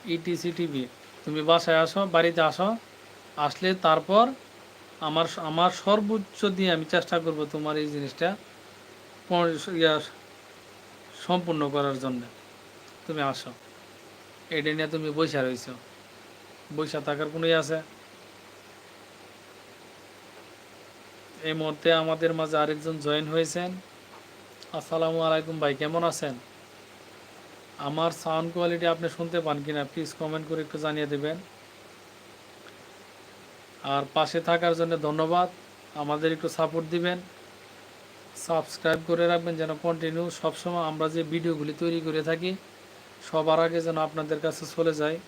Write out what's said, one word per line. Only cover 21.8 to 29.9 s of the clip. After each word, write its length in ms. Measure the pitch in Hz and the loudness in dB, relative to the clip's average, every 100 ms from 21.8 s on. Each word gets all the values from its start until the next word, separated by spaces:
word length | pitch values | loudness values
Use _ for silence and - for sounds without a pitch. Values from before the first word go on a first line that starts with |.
| 165 165 | 4 4
আমাদের 280 | 160 156 165 | 4 2 2
মাঝে 220 | 165 156 156 | 0 0 2
আরেকজন 360 | 151 151 160 160 | 2 0 -4 -4
জয়েন 220 | 147 151 151 | 0 0 0
হয়েছেন। 420 | 160 160 175 180 185 - - - - - - - - - | 0 0 -2 -6 -8 -14 -20 -20 -20 -20 -20 -20 -20 -10
আসসালামু 460 | 160 - 160 165 165 160 | -10 -4 0 0 2 2
আলাইকুম 300 | 160 156 160 | 2 0 -2
ভাই, 120 | 147 139 | -2 0
কেমন 220 | 151 165 | -2 0
আছেন? 300 | 170 156 147 123 - - - - - - - - - - - - - - 143 | 0 0 -6 -6 -14 -20 -20 -20 -20 -20 -20 -20 -20 -20 -20 -20 -20 -10 -6
আমার 220 | 151 165 165 | 0 0 -2
সাউন্ড 260 | 165 160 165 | -2 -2 -2
কোয়ালিটি 340 | 175 175 170 170 | 0 0 2 0
আপনি 140 | 165 165 - | 0 -2 -4
শুনতে 220 | 170 170 | -2 -2
পান 160 | 156 143 | -2 -4
কিনা 200 | 143 147 | -2 -4
প্লিজ 260 | 143 | -4